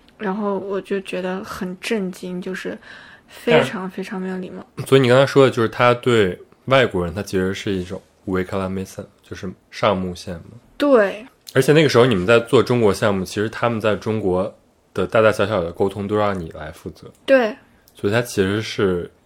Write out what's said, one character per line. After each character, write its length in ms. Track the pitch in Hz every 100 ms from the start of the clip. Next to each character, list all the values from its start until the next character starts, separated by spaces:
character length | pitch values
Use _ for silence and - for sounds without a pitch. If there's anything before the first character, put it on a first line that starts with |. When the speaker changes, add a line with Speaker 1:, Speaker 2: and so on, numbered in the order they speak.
| _ -
Speaker 1:
然 180 | 214 208
后 220 | 208 196
我 240 | 190 190
就 180 | 190 202
觉 200 | 190 185
得 220 | 185 185
很 340 | 214 - 185 180
震 320 | - 226 185
惊， 300 | 180 180 180
就 140 | 185 180
是 220 | 185 214 - - - - _
非 240 | - - -
常 180 | - -
Speaker 2:
但 80 | 190
Speaker 1:
非 140 | -
常 180 | 190 190
没 80 | 185
有 80 | 185
礼 120 | 180
貌。 160 | 185 - - -
Speaker 2:
所 120 | 135
以 40 |
你 80 | 123
刚 80 | 131
才 80 | 135
说 180 | 143
的 80 | 131
就 100 | 113
是 60 | 110
他 260 | - 123 120
对 440 | 131 117 95 87 - _ -
外 200 | 131 113
国 180 | 92
人， 100 | 85
他 80 | 82
其 160 | 98 95
实 160 | 92
是 180 | 98 110
一 120 | 95
种 180 | 87 - - _ -
无 80 |
way 100 | 92
卡 120 | 90 98
拉 140 | 95
梅 160 | 95 95
森， 200 | - - _
就 140 | - -
是 160 | 95 - _
上 260 | - 110 95
目 160 | 92 87
线 200 | - 85
嘛。 160 | - 113 _ -
Speaker 1:
对。 480 | 285 247 196 196 247 _ -
Speaker 2:
而 80 | -
且 120 | 135
那 100 | 151
个 60 | 147
时 80 | 117
候 80 | 127
你 100 | 98
们 100 | 92
在 140 | 117
做 200 | - 123
中 160 | 104 123
国 140 | 107
项 200 | 95 110
目， 120 | 98 92
其 160 | 104
实 80 | 110
他 200 | - 120
们 120 | 113
在 140 | 110 98
中 260 | 113 110
国 320 | 98 90 101 - _ _ _
的 120 | - 90
大 140 | 113
大 100 | 107
小 140 | 101 101
小 160 | 104
的 100 | 85
沟 180 | 85 98
通 180 | 104 98
都 80 | 104
让 240 | 104 95
你 100 | 80
来 200 | - 78
负 180 | - 90
责。 200 | - - - -
Speaker 1:
对。 280 | 262 220 - _ _ _
Speaker 2:
所 160 | _ 101
以 40 |
他 80 | 113
其 200 | 123 -
实 200 | 95 104
是 480 | 110 - 98 90 85 _